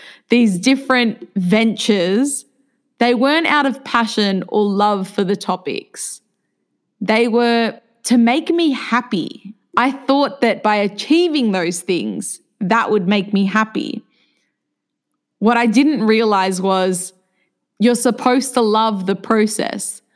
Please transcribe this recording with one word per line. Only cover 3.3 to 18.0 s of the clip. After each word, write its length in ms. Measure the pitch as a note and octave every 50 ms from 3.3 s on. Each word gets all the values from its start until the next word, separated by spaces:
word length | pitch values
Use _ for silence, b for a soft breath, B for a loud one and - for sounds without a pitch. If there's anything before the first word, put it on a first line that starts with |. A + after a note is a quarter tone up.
| D4+ E4 E4+ -
out 180 | D4 D4 C#4
of 160 | C4+ A#3+ - -
passion 640 | - - A#3+ A#3 G#3+ - A3+ G#3 G3+ F#3+ F#3 -
or 160 | - - G#3 G#3
love 440 | G3+ G3 G3+ G#3 G#3 G#3 G3 F#3+ F#3
for 160 | - - G3+
the 100 | F3+ G3+
topics. 840 | G3 - - F3+ F#3 - D3 F#2 - - - - - - - - - _ _ _ _ _ _ _ _ _ _ _ _ _ _ _ _
They 260 | G3 G3 A3 A3 A#3+
were 540 | A#3+ G#3+ A#3+ A#3+ A#3 A#3 A#3 A#3 A3 - - _ _ _ _ -
to 120 | - A#3+
make 320 | B3 A#3 A#3 B3+ D#4+ D#4 -
me 220 | E4+ E4+ E4+ D4+
happy. 840 | C4 - - - A3+ B3 B3 - A3+ E3+ - - - - - G3 - _ _ _ -
I 140 | - A#3+ C4+
thought 500 | C4 C4+ - - C4+ C#4+ C#4+ B3 C#4 - A#3+
that 200 | A#3 - A3+ -
by 140 | G#3+ G#3
achieving 760 | G#3 G3+ G3 G3+ - - - D4+ E4+ F4+ E4+ D4+ D4 A#3+ G#3+
those 300 | F#3 F#3 E3+ F3 F3 -
things, 580 | - - F3+ D#3+ G#2 G#2+ - - G3 - - - _ _ _ -
that 320 | G#3 F3 A3 - - - G#3+
would 160 | G#3 F3 F3+
make 240 | G#3 G3+ F#3+ G#3 -
me 120 | G3 G3
happy. 600 | F#3+ F3 A3 G#3+ G#3+ - - - - - - - _ _ _ _ _ _ _ _ _ _ _ _ _ _ _ _ _ _ _ _ _ _ _ _ _ _ _
What 160 | G3+ A3 A#3+
I 100 | A#3 A#3+
didn't 400 | A#3 G3 B3+ C#4 D4+ D4+ G#3 A3
realize 560 | G#3+ A3 A3 A#3 G#3+ G#3 F#3+ F#3+ F#3+ F#3 F3+ F#3
was 500 | G3 F#3+ F#3 F#3 F#3 F3+ F3 - - - _ _ _ _ _ _ _ _ _ _ _ _ -
you're 160 | G#3 A#3+ A#3+
supposed 580 | A#3+